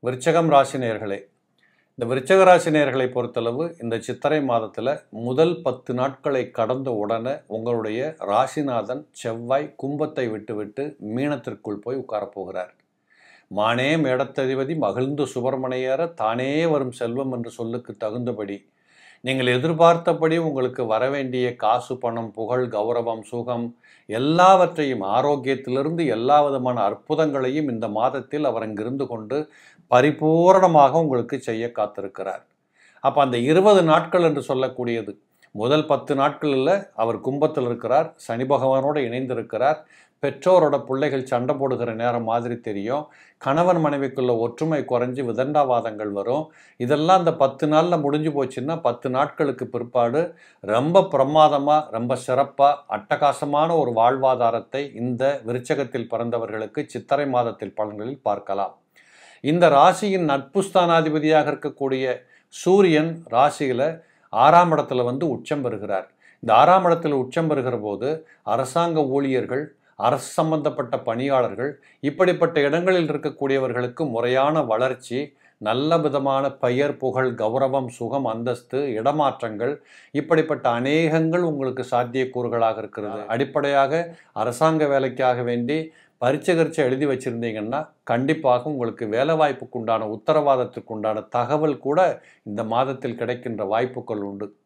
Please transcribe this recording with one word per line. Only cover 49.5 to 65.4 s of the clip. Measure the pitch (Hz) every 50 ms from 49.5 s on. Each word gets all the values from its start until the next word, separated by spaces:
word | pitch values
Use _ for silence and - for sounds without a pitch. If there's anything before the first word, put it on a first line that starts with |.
| 131 - - 127
பிற்பாடு | - 123 120 117 _ 127 117 117 120 147 170 175 170 _ - - _ _
ரொம்ப | - 98 104 117 131 156 170 190 185 190
பிரமாதமா, | - 139 135 135 151 156 156 151 147 143 139 147 151 156 151 -
ரொம்ப | - 113 117 120 131 123 - -
சிறப்பா, | 127 127 135 - - - 139 143 143 143 - _
அட்டகாசமான | 104 101 101 _ 151 - - 143 135 - - 143 143 147 156 165 170 160
ஒரு | 143 120
வாழ்வாதாரத்தை | 117 110 113 123 139 135 131 131 131 117 120 113 113 117 - _ - 135 143 143 -
இந்த | 110 120 127 123 117 131 135 143 139 113 110
விருச்சகத்தில் | 120 127 123 - 156 143 139 120 - 131 117 117
பிறந்தவர்களுக்கு | - 113 117 117 117 117 113 104 104 110 110 104 - - 107
சித்திரை | - - 120 - _ 139 139 147 139
மாதத்தில் | 127 123 120 117 110 - 110 98 - -
பலன்களில் | 107 107 104 104 104 120 139 -
பார்க்கலாம். | _ 110 104 98 - - 98 101 98 92 - _ _ _ _ _ _ _ _ - - - - _
இந்த | - 135 156 175 175 165
ராசியின் | 143 139 147 180 185 175 - 208 190 190 175
நட்பு | 151 139 139 135 - _ 196
ஸ்தானாதிபதியாக | 190 190 - 190 180 170 170 165 160 156 151 160 151 156 156 156 147 143
இருக்கக்கூடிய | 147 143 - 147 135 - 139 135 135 131 131 131 123 - - _ _ _ _ _
சூரியன் | _ - - 175 185 202 202 180 160 151 156 165 160 165 - -
ராசியில | - 117 135 147 143 - 147 135 123 117 135 156 165 165 - _ _ _ _ _
ஆறாம் | - 107 123 143 160 175 175 170
இடத்துல | 160 151 143 - 135 123 123
வந்து | 120 127 135 165 165
உச்சம் | 127 -